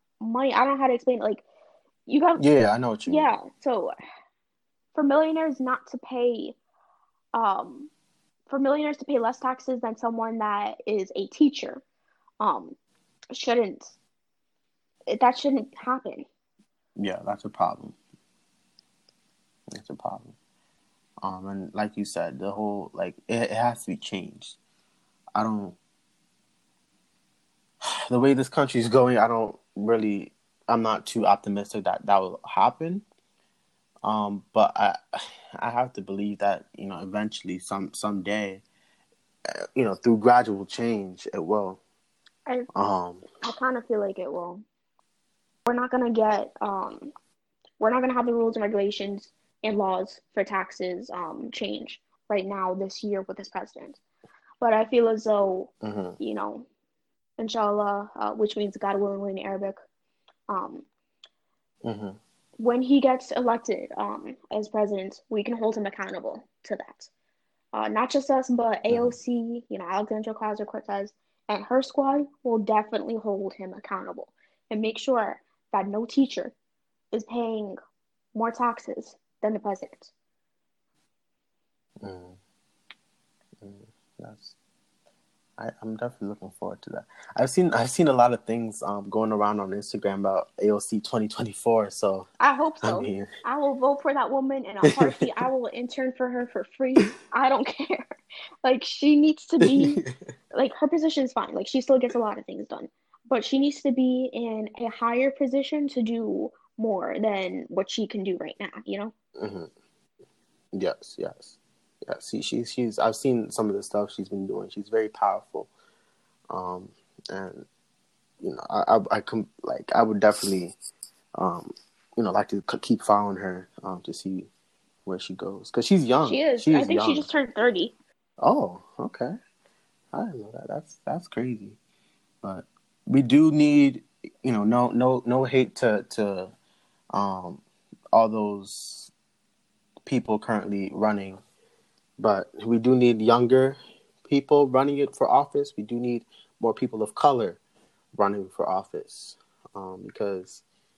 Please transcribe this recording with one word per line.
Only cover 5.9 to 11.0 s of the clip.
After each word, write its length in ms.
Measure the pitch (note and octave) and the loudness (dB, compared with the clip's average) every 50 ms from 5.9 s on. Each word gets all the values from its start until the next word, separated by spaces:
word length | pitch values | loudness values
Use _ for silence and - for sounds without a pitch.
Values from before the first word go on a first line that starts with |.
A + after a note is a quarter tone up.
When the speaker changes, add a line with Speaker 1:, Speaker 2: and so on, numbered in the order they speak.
Speaker 1:
to 60 | - B3 | -14 -14
pay, 560 | - - C4 B3 A#3+ B3 A#3 G#3+ - - - - _ _ _ _ _ _ _ _ _ _ _ _ _ _ - | -12 -8 -4 0 0 0 0 0 -6 -10 -12 -16 _ _ _ _ _ _ _ _ _ _ _ _ _ _ -2
um, 540 | A#3 A3+ G3+ F#3+ - F#3 F3+ - - D4 - _ _ _ _ _ _ _ _ _ _ _ _ | 2 2 2 2 0 -2 -6 -12 -16 -18 -20 _ _ _ _ _ _ _ _ _ _ _ _
for 100 | C#4 C4+ | -2 2
millionaires 400 | C4+ C4+ C#4+ D4+ D4+ D4 D4 - | 2 4 2 2 0 -2 -4 -6
to 60 | C#4 | -2
pay 120 | - C#4+ A#3 | 0 0 2
less 200 | A3+ A#3 B3+ - | 2 0 -2 -2
taxes 400 | - B3+ B3+ B3+ - C4+ B3+ A#3+ | -4 -4 -4 -4 -4 -4 -4 -2
than 160 | B3 A3+ A3 | -4 -6 -6
someone 420 | - A#3+ A3+ A3+ A3+ A3+ A3+ A3+ A3+ | -4 -4 -4 -2 -2 -4 -4 -4 -2
that 440 | G#3+ G#3 G3+ G#3 G#3 G#3+ A3 - - | -2 -2 -2 -2 -4 -6 -8 -8 -4
is 240 | - A3 G3+ | -2 -2 -2